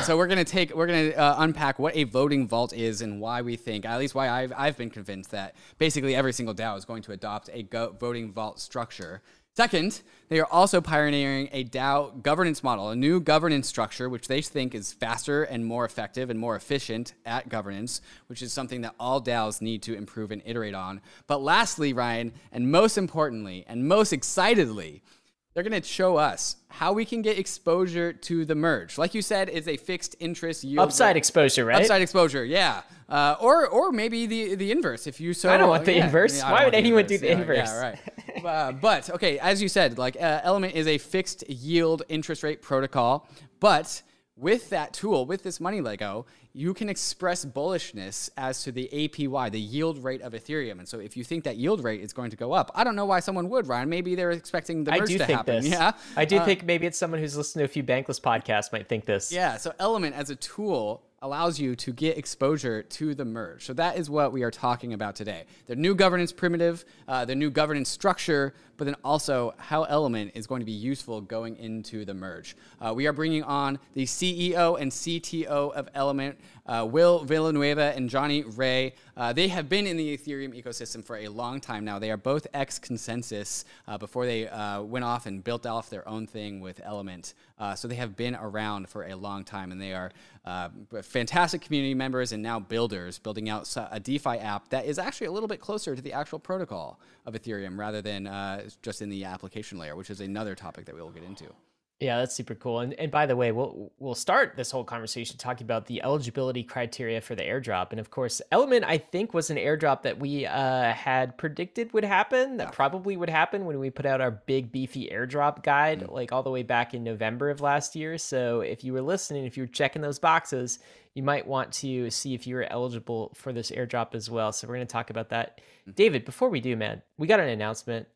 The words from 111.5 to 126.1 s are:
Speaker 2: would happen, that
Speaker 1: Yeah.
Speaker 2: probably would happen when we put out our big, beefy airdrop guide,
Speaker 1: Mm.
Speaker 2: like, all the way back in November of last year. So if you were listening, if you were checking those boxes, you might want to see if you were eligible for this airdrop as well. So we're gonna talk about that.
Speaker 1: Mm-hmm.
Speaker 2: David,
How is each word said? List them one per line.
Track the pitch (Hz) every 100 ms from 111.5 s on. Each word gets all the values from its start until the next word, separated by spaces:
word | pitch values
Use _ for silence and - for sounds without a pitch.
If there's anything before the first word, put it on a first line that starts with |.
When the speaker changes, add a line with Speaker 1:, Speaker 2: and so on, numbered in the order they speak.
| 147 180 - 226
Speaker 2:
would | 220
happen, | 208 190 214 254 269 247
that | 117
Speaker 1:
Yeah. |
Speaker 2:
probably | - 139 185 196 190
would | 170
happen | 160 170 202 180
when | 143
we | 135
put | - 139
out | 131
our | 131
big, | 107 - 135 120
beefy | 131 127 131 -
airdrop | 104 123 143 147 147
guide, | - 143 156 156
Speaker 1:
Mm. | -
Speaker 2:
like, | 127 120
all | 131
the | 131
way | 127
back | 117 120 -
in | 123
November | 117 110 110 120 143
of | 143
last | 143 143 143
year. | 156 156 160
So | - 131 123 117
if | 73 113
you | 127
were | 131
listening, | 135 190 - 147
if | 127 135
you |
were | 123
checking | - 139 160
those | 147 139
boxes, | 165 165 - 131 123 - - - _
you | 139
might | 135 143
want | 98 131 120
to | - 139 127 120
see | - 135
if | 123 123
you |
were | 127 113
eligible | 120 123 117 - 113 107
for | - 135
this | 120 113
airdrop | 117 120 123 113
as | 117 107
well. | 117 107
So | 104 113
we're |
gonna | 123 120
talk | 117 113
about | 113 110
that. | 117 113 -
Speaker 1:
Mm-hmm. | - _ - 101
Speaker 2:
David, | 214